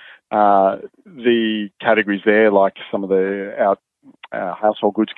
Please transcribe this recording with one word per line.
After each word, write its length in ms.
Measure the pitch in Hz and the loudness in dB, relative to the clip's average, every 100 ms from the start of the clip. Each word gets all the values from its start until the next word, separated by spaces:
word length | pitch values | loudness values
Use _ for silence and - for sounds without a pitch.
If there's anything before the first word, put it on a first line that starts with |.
| - - - | -20 -20 -6
Uh, 480 | 107 104 98 95 - 104 _ | 0 4 4 2 0 -10 _
the 640 | 208 156 120 117 113 107 101 - | -20 -6 0 0 0 -4 -8 -6
categories 440 | 120 110 104 98 | -2 0 0 -2
there, 260 | 110 107 110 | 2 4 4
like 260 | 101 98 - - | 4 2 -2 -10
some 140 | 104 | -6
of 60 | 98 | -2
the 440 | 95 95 98 101 131 | 0 0 -4 -6 -2
out, 200 | 104 98 _ _ - - - | -2 -2 _ _ -20 -20 -12
uh, 220 | 117 95 | -10 -8
household 400 | 85 107 104 104 | -4 -2 0 -2
goods 180 | 101 107 | 0 -4